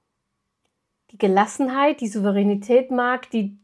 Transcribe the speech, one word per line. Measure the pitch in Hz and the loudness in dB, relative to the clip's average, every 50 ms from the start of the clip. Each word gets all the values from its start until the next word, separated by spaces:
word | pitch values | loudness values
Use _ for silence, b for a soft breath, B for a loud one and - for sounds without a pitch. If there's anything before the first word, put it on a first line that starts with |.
| _ _ _ _ _ _ _ _ _ _ _ _ _ _ _ _ _ _ _ _ _ _ | _ _ _ _ _ _ _ _ _ _ _ _ _ _ _ _ _ _ _ _ _ _
die | - - | -6 -2
Gelassenheit, | 220 196 185 196 214 208 - - 277 254 262 277 285 302 302 - | 0 2 4 2 2 0 -2 -4 -4 -2 0 0 0 0 0 0
die | 240 208 | -6 -6
Souveränität | 202 214 196 208 196 202 202 202 202 202 202 - 233 254 262 262 | -4 -2 -2 0 0 2 2 0 0 -2 0 2 2 2 2 2
mag, | 254 247 247 247 254 247 - - | -2 -2 0 -2 -2 -4 -6 -6
die | - 226 202 202 - - | -4 -4 -4 -4 -8 -14